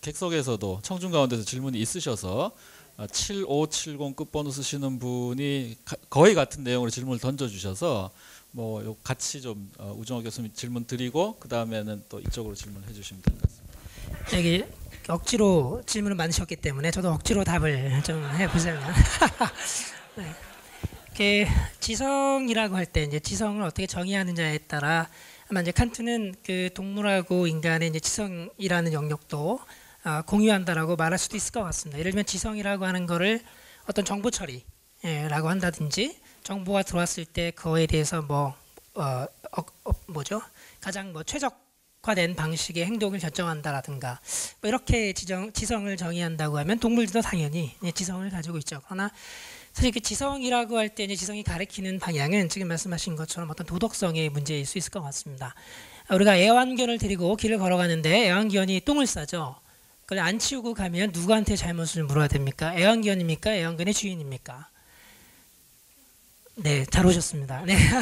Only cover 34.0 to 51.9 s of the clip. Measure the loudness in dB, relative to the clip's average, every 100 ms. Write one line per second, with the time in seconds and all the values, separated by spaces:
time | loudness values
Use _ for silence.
34 | -2 0 -2 -4 -8 -10 -16 -20 _ _
35 | -4 -2 0 0 0 0 0 -2 -2 0
36 | -2 -4 -20 -18 -8 -6 0 0 2 0
37 | 0 -2 -6 -4 -4 -4 0 2 4 4
38 | 2 -2 -2 0 -2 -4 -18 -20 _ -4
39 | -2 -2 -6 -10 -10 -8 -10 _ -4 -4
40 | -2 -8 -6 -6 -8 -20 -20 -14 -10 -8
41 | -8 -10 -8 -4 -4 -4 _ _ _ _
42 | -2 2 2 0 -2 -2 -4 -2 -2 0
43 | 0 0 -4 -2 -2 -2 -4 -4 -6 -8
44 | -6 -8 -8 -6 -6 -6 -2 -2 2 2
45 | 2 -2 -4 -6 -4 -6 -2 -2 -2 -4
46 | -4 -2 -2 -2 -2 -2 0 2 4 4
47 | 4 2 0 0 0 -2 -4 -4 -6 -4
48 | -4 -4 -4 -6 -6 -6 -8 -10 -10 -4
49 | -4 -6 -18 -16 -16 -18 -12 2 2 2
50 | -4 -2 -2 -2 0 0 2 0 0 -2
51 | -4 -2 -4 -4 -4 -2 -4 -6 -4